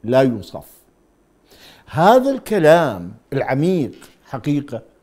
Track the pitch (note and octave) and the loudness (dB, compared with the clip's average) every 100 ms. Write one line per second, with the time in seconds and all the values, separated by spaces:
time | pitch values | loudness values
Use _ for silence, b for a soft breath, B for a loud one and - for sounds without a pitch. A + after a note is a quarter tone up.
0 | A2 B2+ C#3 A2 F2+ E2 - _ _ _ | 0 2 2 -2 -10 -18 -20 _ _ _
1 | _ _ _ _ b b b b b D3 | _ _ _ _ b b b b b 0
2 | F3+ B3+ C4 C4+ - G#3+ D3+ E3 D#3 F#2+ | 4 4 2 -4 -4 2 4 4 2 -6
3 | F2 A2 _ C3+ - C3 E3 F#3 A#2 - | -12 -18 _ -6 -4 -2 0 -2 -4 -10
4 | B B _ C3 D3 C#3+ C#3+ A3+ - _ | B B _ -10 -4 -4 -4 -14 -14 _